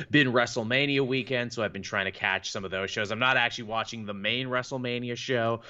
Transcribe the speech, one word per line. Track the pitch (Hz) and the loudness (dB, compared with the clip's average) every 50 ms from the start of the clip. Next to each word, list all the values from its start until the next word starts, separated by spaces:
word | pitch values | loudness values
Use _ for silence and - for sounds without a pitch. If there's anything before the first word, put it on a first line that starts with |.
| 156 - | -2 4
been | - 147 143 127 | 6 6 6 6
WrestleMania | 117 127 120 117 - 127 110 110 123 135 143 143 139 139 135 | 6 4 4 2 0 -2 0 2 2 2 2 2 2 2 2
weekend, | 120 131 131 117 113 131 120 120 117 | 2 0 -2 0 0 -2 -2 -2 -2
so | - 120 | -2 -2
I've | 107 98 85 | -2 -2 -2
been | 101 | -6
trying | 95 - 110 101 95 | -6 -2 0 0 0
to | 95 92 | 0 -2
catch | - - 101 95 95 - - | 0 0 0 0 0 -2 -6
some | - 107 95 | -6 -6 -6
of | 95 | -4
those | 92 95 98 98 | -2 -2 -2 -2
shows. | - 113 107 98 | -2 -2 -2 -2
I'm | 110 113 | 0 2
not | 131 131 131 | 2 4 4
actually | 127 120 117 - - 117 | 4 2 2 -2 -6 -8
watching | 104 113 113 110 - 117 113 107 | -4 -4 -4 -4 -4 -8 -8 -8
the | 101 101 | -8 -6
main | 98 98 107 117 127 131 | -4 -2 -2 0 0 -2
WrestleMania | 127 123 123 123 - 139 131 127 123 123 123 123 120 120 | -2 -2 -2 -2 -4 -6 -4 -4 -4 -4 -4 -4 -6 -6
show, | 120 - - 131 120 113 113 117 113 - | -6 -2 0 2 2 2 2 0 -2 -4